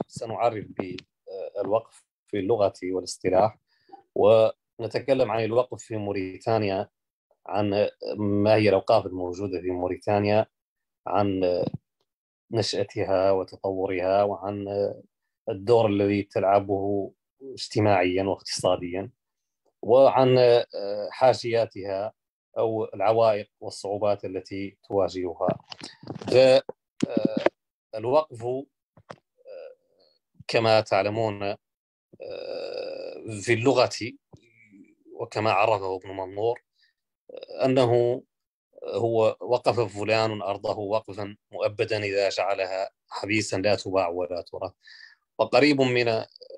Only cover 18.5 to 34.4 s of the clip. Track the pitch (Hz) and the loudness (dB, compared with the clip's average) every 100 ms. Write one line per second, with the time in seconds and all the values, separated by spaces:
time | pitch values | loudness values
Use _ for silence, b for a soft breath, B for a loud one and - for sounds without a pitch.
18.5 | - 92 90 90 92 98 _ _ _ _ | -2 0 0 -4 -8 -10 _ _ _ _
19.5 | _ _ _ 101 127 135 127 131 127 123 | _ _ _ 4 6 6 6 6 6 6
20.5 | 120 - 92 101 104 104 - 131 110 123 | 6 2 -8 -8 -6 -8 2 2 4 0
21.5 | 113 107 104 98 95 110 - _ _ _ | -2 -2 -4 -6 -4 -6 -10 _ _ _
22.5 | - 113 110 110 104 101 113 113 104 101 | -4 -2 -2 -6 -2 2 4 4 2 -2
23.5 | _ 104 - 98 101 104 101 98 95 - | _ -14 -10 -6 -2 0 -2 -4 -10 -8
24.5 | 98 98 - - 101 90 92 90 82 92 | -10 -10 -12 -4 0 0 -2 -6 -4 -2
25.5 | - - - B B B - - 127 131 | -2 -6 -18 B B B -10 0 4 6
26.5 | 135 - - _ - - 117 107 110 - | 6 2 -14 _ -8 -4 0 0 -2 -6
27.5 | _ _ _ _ 110 117 147 - 117 120 | _ _ _ _ -8 -2 0 0 -6 -6
28.5 | 131 - _ _ _ - - _ _ - | -6 -10 _ _ _ -20 -20 _ _ -20
29.5 | 90 80 - _ _ _ _ _ _ - | -18 -18 -20 _ _ _ _ _ _ -4
30.5 | 117 113 110 107 98 101 110 110 101 101 | 0 4 4 4 0 0 0 -2 -4 -6
31.5 | 107 _ _ _ _ _ - - - - | -8 _ _ _ _ _ -20 -14 -12 -10
32.5 | - - - - - 87 - 104 104 117 | -10 -10 -10 -10 -12 -12 -14 -12 -8 -2
33.5 | 113 131 127 113 - 120 - _ - | 0 4 4 2 0 -12 -14 _ -20